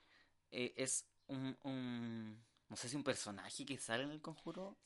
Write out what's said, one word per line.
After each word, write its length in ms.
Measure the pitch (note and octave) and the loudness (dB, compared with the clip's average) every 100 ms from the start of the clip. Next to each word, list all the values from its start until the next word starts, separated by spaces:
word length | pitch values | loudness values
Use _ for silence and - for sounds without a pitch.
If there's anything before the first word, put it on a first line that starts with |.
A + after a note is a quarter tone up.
| - - - _ _ | -20 -20 -20 _ _
eh, 220 | - B2 - | 0 2 2
es 320 | C3 - - _ - | 2 2 0 _ -4
un, 300 | C3+ C3 - | 0 0 0
un... 760 | C#3 C3 B2+ A#2+ A#2 A2+ A2 A2 A2+ _ - | -2 0 0 0 0 -2 -4 -8 -14 _ -8
No 80 | G#2+ | -4
sé 140 | A#2+ | -2
si 80 | C#3+ | 2
un 60 | |
personaje 640 | C3+ B2 G#2+ G2 F#2+ - C#3 | 4 2 0 -4 -4 -4 -2
que 120 | C3 | -2
sale 240 | - A2+ | 2 4
en 80 | C#3+ | 2
El 100 | D3+ | -2
Conjuro. 560 | E3 D#3 E3+ E3 G3 G#3 | -6 -6 -4 -4 -4 -8